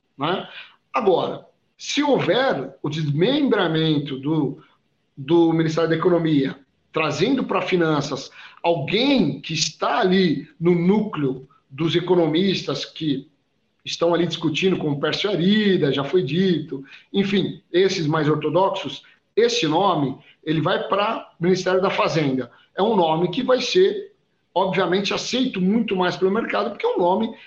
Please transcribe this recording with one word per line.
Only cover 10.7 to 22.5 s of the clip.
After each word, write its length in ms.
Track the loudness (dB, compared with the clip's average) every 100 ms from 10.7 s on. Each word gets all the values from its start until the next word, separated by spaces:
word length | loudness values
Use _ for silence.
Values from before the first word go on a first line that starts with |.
| 4
núcleo 720 | 4 2 0 -2 -4 -4 -12 _ _
dos 280 | -4 -2 0
economistas 920 | 2 2 2 2 0 0 -4 -8 -8
que 420 | -6 -4 -4 -6 _ _ _ _ _ -12
estão 280 | -2 0
ali 140 | 2 0
discutindo 500 | -2 -4 0 0 0
com 140 | -2
o 80 | -2
Pércio 320 | -2 -2 -2
Arida, 600 | 0 2 4 4 2 2
já 120 | 0
foi 180 | 0 0
dito, 600 | 0 0 2 0 -4 -10 -12 -20 _
enfim, 520 | -2 0 0 -2 -6 _
esses 340 | 0 0 0 0
mais 240 | 0 0
ortodoxos, 760 | 0 0 0 0 -2 -8 -12 -18 _ _ 0
esse 300 | 0 0 0
nome, 520 | 2 2 0 -2 -6 -16 _
ele 180 | -4 -2
vai 260 | 0 -2 -2
pra 440 | -2 -2 -4 -10 -4
Ministério 420 | 0 0 2 2
da 80 | 2
Fazenda. 600 | 0 0 0 0 -2 -6